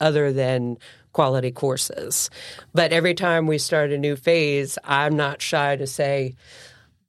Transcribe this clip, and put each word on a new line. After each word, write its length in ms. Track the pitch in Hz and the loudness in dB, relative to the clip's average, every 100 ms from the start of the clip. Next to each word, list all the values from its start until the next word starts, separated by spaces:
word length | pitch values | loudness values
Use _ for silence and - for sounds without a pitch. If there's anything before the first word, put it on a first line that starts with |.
other 320 | 156 147 143 | 0 2 2
than 460 | 135 127 127 120 117 - - _ | 2 0 0 -2 -6 -12 -20 _
quality 380 | - 139 131 127 | 0 2 2 -2
courses. 800 | 127 139 131 - - - - - - - - - | -2 -2 -2 -4 -8 -6 -4 -4 -8 -18 -18 -6
But 200 | 170 165 | 0 2
every 220 | 165 170 | 4 2
time 340 | 170 185 165 160 | 2 2 2 2
we 100 | 151 | 0
start 320 | - 156 147 | 0 0 0
a 80 | 143 | 0
new 160 | 147 | -2
phase, 640 | 139 170 165 147 143 139 - | -2 2 2 4 0 -2 -6
I'm 320 | - 139 147 151 | 0 2 2 2
not 260 | 143 143 | 0 -2
shy 320 | - 160 143 | -2 0 0
to 120 | 139 135 | -2 -4
say, 480 | - 143 139 131 127 - - - - _ _ | -2 -2 0 -2 -8 -20 -20 -20 -20 _ _